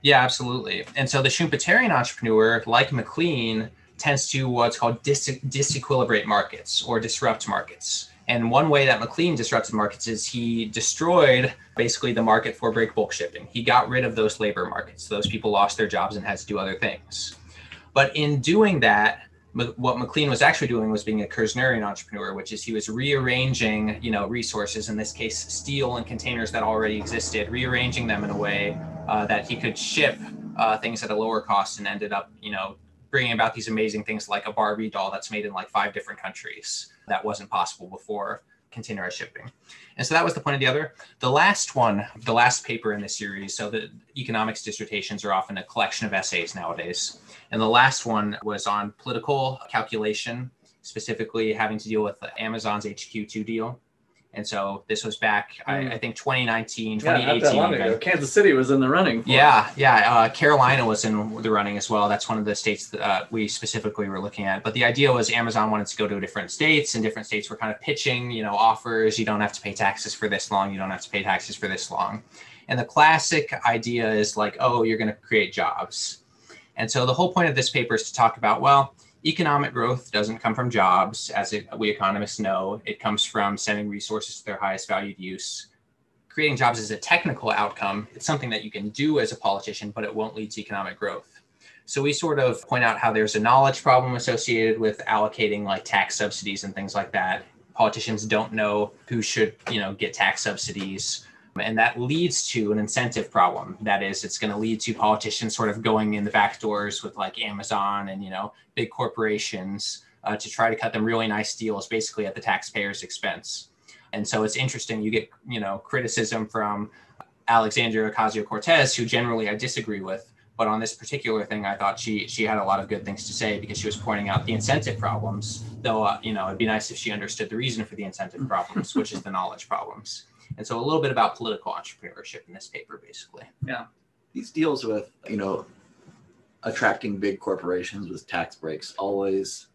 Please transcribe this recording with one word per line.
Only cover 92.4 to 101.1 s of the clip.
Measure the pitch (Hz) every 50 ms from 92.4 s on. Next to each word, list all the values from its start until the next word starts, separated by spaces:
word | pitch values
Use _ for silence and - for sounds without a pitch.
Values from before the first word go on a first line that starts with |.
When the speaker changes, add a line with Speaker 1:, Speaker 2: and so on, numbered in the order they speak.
Speaker 1:
of | 131 123 113 - -
point | - 131 123 120
out | 113 110 -
how | - 117 107
there's | 107 110 107 -
a | 110
knowledge | 107 117 123 135 139 139 135 - -
problem | 143 127 127 127 127 123
associated | 123 - - 120 113 - - 120 113 113 113 110 113
with | 113 107 104 - -
allocating, | - 110 107 107 107 - - 110 104 104 104 104
like, | 98 98 95 -
tax | - - 101 95 - -
subsidies | - 110 104 - - - 101 98 98 -
and | 98 92
things | 101 98 95 -
like | 104 95 - -
that. | 98 92 92 92 - - - _ _ _ _ _
Politicians | - 117 107 - 113 - - 110 104 107
don't | 107 107 107 110 - 110
know | 110 107 104 104 107 104 104 - _ _
who | - 120 117 110
should, | - - 113 110 107 - _ _ -
you | 123 107
know, | 101 95 101
get | 101 104 95 -
tax | - 101 95 98 - -
subsidies. | 107 101 - - - 95 101 95 95 95 95 - -